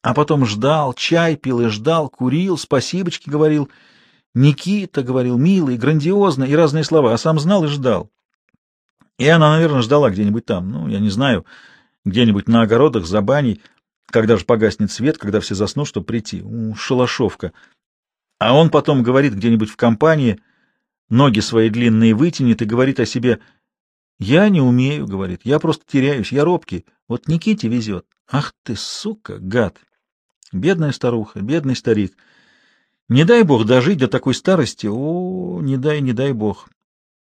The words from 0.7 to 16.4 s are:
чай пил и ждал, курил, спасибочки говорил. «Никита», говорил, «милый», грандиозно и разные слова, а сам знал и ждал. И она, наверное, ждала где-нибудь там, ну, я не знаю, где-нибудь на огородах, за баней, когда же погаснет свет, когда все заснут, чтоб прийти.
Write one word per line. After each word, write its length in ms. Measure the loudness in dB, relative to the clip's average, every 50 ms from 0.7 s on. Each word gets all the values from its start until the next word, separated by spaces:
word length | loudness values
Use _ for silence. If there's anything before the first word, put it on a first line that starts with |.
| 0 0 -2 -4 -6
чай 420 | -6 -4 0 0 2 2 0 -2
пил 240 | -4 -4 -4 -2 0
и 80 | 0 -2
ждал, 400 | -2 -2 -2 -2 -2 -2 -2 -4
курил, 500 | _ _ -4 -2 0 0 0 -2 -2 -4
спасибочки 720 | -4 _ -2 -2 -2 -2 -6 -4 -4 -4 -6 -8 -10 -6
говорил. 400 | -2 0 2 2 2 0 -2 -6 _ _ _ _ _ _ _ _ _ _ _ _ _
«Никита», 680 | 4 4 4 2 0 -4 -4 -4 -4 -4 -4 -6 -6
говорил, 340 | -4 -2 -2 -2 0 0 0
«милый», 400 | 0 2 2 2 2 0 0 -2
грандиозно 680 | 0 0 0 0 2 0 0 2 2 2 2 2 0 0
и 100 | 0 2
разные 300 | 2 2 2 2 -2 -2
слова, 280 | 2 2 2 4 2
а 60 | 0 0
сам 200 | 0 0 0 0
знал 260 | 0 0 0 2 0
и 40 | -2
ждал. 420 | -4 -2 -2 0 -2 -2 -4 _ _ _ _ _ _ _ _ _ _ _ _ _ _ _ _ _ _ _ _ _ _ 0
И 100 | 2 4
она, 240 | 4 6 6 4
наверное, 300 | 4 4 2 2 2 0
ждала 280 | 0 2 2 4 4 2
где-нибудь 360 | 2 0 0 0 -2 -2 -4
там, 240 | -4 -4 -4 -4 -6
ну, 180 | -8 -6 -6 -6
я 100 | -4 -2
не 120 | -2 -2
знаю, 340 | 0 0 0 0 0 -2 -4 _ -20 -20 -20 -20 _ _ _ _ _ _ _
где-нибудь 440 | -2 0 2 2 4 2 0 0 2
на 140 | 2 2
огородах, 420 | 2 2 4 4 4 2 2 -2 -4
за 160 | -2 -2 -2
баней, 400 | 0 0 0 0 0 -2 -4 -6 _ _ _ _ _ _ _ _ _
когда 300 | _ 0 0 4 4 2
же 80 | 2 2
погаснет 460 | 0 0 2 2 0 0 -2 -4 -4
свет, 280 | -4 -4 -2 -4 -4 -4
когда 220 | -6 -4 -4 -4
все 140 | -2 -4 -4
заснут, 320 | -4 -4 -4 -4 -6 -6
чтоб 200 | -6 -6 -8 -8
прийти. 360 | -6 -6 -6 -6 -8 -12 -12